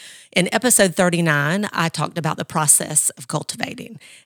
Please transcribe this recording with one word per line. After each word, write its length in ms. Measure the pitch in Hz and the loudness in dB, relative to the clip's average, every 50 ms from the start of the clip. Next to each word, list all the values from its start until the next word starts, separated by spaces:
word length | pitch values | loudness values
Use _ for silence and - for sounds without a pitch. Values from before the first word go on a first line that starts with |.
| - - - - - _ - | -20 -20 -20 -20 -16 _ 0
In 140 | 196 180 - | 0 0 2
episode 440 | - 220 - 247 - - 202 185 156 | 0 0 2 2 4 6 4 4 4
thirty-nine, 720 | - 185 180 170 170 170 165 147 143 143 147 175 202 208 - - | 2 2 2 2 2 2 2 2 2 2 0 0 -2 -4 -4 -2
I 160 | - 170 165 | -2 -2 -2
talked 260 | - - 147 - - | -2 -2 -4 -4 -4
about 220 | 175 147 156 - - | -4 -4 -4 -4 -4
the 60 | - | -6
process 640 | - - 170 156 143 - - - - 156 - - - | -6 -2 -2 2 4 4 2 2 0 -2 -2 -2 -2
of 180 | - - 143 - | -4 -8 -12 -6
cultivating. 720 | - 151 - - - - - - - - - - 226 - - - - - _ | -6 -6 -6 -6 -8 -8 -8 -8 -8 -12 -14 -16 -18 -20 -20 -20 -20 -20 _